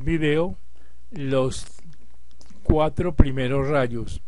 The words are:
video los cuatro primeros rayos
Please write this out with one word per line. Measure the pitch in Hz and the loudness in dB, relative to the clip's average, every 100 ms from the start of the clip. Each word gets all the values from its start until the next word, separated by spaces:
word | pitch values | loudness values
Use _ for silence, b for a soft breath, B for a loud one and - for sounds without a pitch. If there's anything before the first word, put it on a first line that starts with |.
video | 135 165 151 156 185 - - b b b - | 0 2 2 2 0 -2 -6 b b b -6
los | 143 135 135 131 - - - - - - - - - - - | -4 0 2 2 0 -4 -6 -6 -6 -6 -6 -6 -6 -6 0
cuatro | - 156 156 - 175 | 2 4 2 0 0
primeros | - 139 131 127 139 135 | 6 6 6 0 0 0
rayos | 147 123 117 107 - | 0 0 -2 -4 -4